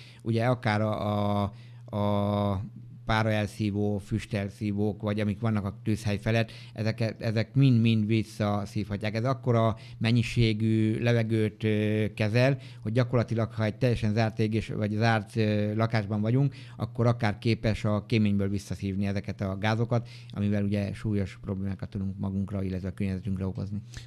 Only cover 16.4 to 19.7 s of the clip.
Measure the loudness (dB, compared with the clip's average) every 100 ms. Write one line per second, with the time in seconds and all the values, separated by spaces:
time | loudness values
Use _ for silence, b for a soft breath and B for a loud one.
16.4 | 2 B B B -6 0 2 4 0 0
17.4 | 0 0 2 0 0 0 2 2 4 2
18.4 | 0 -2 -4 -6 -4 -2 -2 -2 -4 -6
19.4 | -4 -2 0